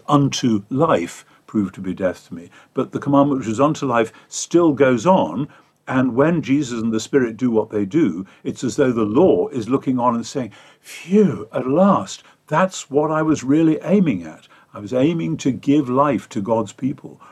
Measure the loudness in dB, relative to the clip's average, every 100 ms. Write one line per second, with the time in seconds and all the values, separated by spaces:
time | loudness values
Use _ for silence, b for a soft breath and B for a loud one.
0 | 0 2 2 0 0 0 -2 -2 0 0
1 | -2 -10 -20 b -6 -4 -4 -6 -10 -4
2 | -4 -6 -12 -18 -18 b b -6 -6 -6
3 | 0 2 2 0 -2 0 0 0 -2 0
4 | -2 b b -12 0 2 4 4 4 4
5 | 4 4 2 -4 -8 b b _ -4 0
6 | 0 2 2 2 0 0 0 -4 -2 -4
7 | 0 0 0 -2 0 0 0 -2 -2 2
8 | 0 0 -8 B -10 -6 -4 0 0 2
9 | 0 4 4 4 0 -4 -2 -2 0 0
10 | 0 -2 -4 -8 -8 B B B -20 -20
11 | 0 4 4 0 -6 -6 0 2 4 2
12 | -2 -12 b b -4 -2 -2 -4 -4 -2
13 | 0 0 0 0 2 2 2 0 2 2
14 | 2 -2 -8 -18 -20 b b -16 -6 0
15 | 0 0 -4 -4 -4 -2 0 2 2 0
16 | 0 0 -4 -8 -2 -2 -2 -6 -6 -6
17 | -12 -20 B